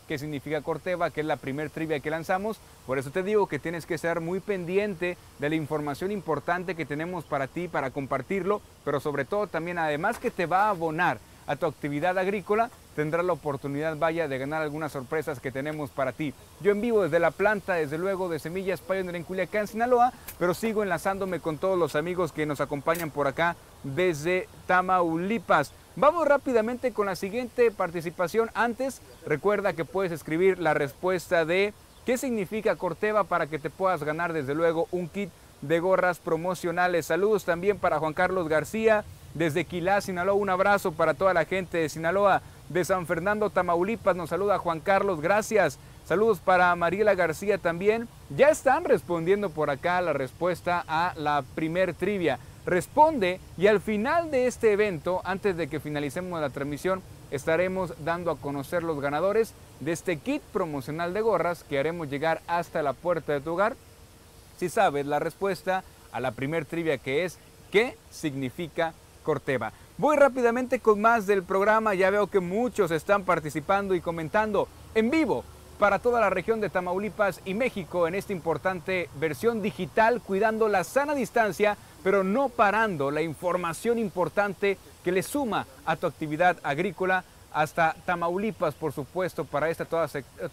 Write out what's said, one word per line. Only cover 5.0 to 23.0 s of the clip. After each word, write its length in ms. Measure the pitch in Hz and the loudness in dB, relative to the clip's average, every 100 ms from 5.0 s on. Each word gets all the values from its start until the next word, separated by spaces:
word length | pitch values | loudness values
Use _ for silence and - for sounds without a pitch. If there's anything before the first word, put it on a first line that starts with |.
| 175 175 - - | -6 -6 -14 -6
de 100 | 147 | -2
la 60 | 160 | -2
información 540 | 143 151 147 139 185 | -2 -4 -4 -4 -4
importante 640 | 208 160 147 - 175 180 | -4 -2 -4 -2 -2 -4
que 120 | 165 143 | -6 -6
tenemos 400 | 147 170 180 - | -6 -6 -8 -4
para 220 | 143 131 | -4 -4
ti, 200 | 165 175 | -6 -4
para 240 | 156 135 | -4 -4
compartirlo, 720 | 143 131 143 - 190 180 202 - - 143 | -6 -4 -4 -2 -4 -2 -4 -6 -8 -4
pero 160 | 143 | -2
sobre 240 | 151 139 131 | -2 -4 -2
todo 220 | 208 208 | -2 -2
también, 300 | 165 170 170 | -4 -6 -2
además 420 | 156 147 202 233 | -2 0 -2 -2
que 120 | 247 | -4
te 140 | - 160 | -2 0
va 220 | 185 214 | 2 2
a 20 | |
abonar 500 | 180 165 156 170 117 - - - | 0 -2 0 0 0 -10 -16 -6
a 100 | 143 | -2
tu 80 | 165 | -2
actividad 520 | - 143 143 180 185 | -2 -4 -2 0 0
agrícola, 520 | 185 208 180 214 240 - - - | 0 -2 0 0 0 -4 -12 -4
tendrás 300 | 151 170 180 | -2 0 0
la 80 | |
oportunidad, 640 | 156 151 139 139 143 160 151 | -2 -4 -4 -4 -4 -4 0
vaya, 320 | 165 170 151 | 0 0 -2
de 80 | 131 | -4
ganar 240 | 139 156 | -4 -4
algunas 320 | 151 151 151 | -4 -4 -6
sorpresas 480 | 139 123 160 160 131 | -8 -4 -4 -4 -6
que 100 | 135 | -6
tenemos 380 | 131 151 156 143 | -6 -6 -6 -8
para 240 | - 131 | -4 -4
ti. 200 | 135 147 - - - | -2 -8 -8 -20 -2
Yo 100 | 185 | 0
en 80 | 208 | 2
vivo 240 | 240 220 | 2 2
desde 160 | 165 170 | 4 4
la 120 | 165 | 2
planta, 420 | 160 208 202 196 | 2 2 2 -2
desde 240 | 170 147 156 | -2 -2 -2
luego, 320 | 190 190 185 | -2 -2 -2
de 100 | 156 | -4
Semillas 400 | 160 185 190 180 | -6 -4 -4 -4
Pioneer 380 | - 190 180 175 | -2 -4 -2 -6
en 60 | |
Culiacán, 440 | 165 185 180 214 208 | -6 -4 -2 -2 -4
Sinaloa, 460 | 214 247 240 247 - - - | -2 2 4 4 2 -16 -2
pero 160 | 175 | 0
sigo 280 | 165 226 214 | 0 0 0
enlazándome 600 | 202 160 196 196 190 170 | 0 -2 -2 -2 -4 -4
con 160 | 165 147 | -4 -2
todos 200 | 190 185 | 0 2
los 180 | 151 151 | 2 0
amigos 360 | 170 180 160 | -2 -2 -2
que 140 | 151 151 | -2 -4
nos 160 | 139 | -2
acompañan 480 | 139 143 160 170 | -2 -2 -2 -2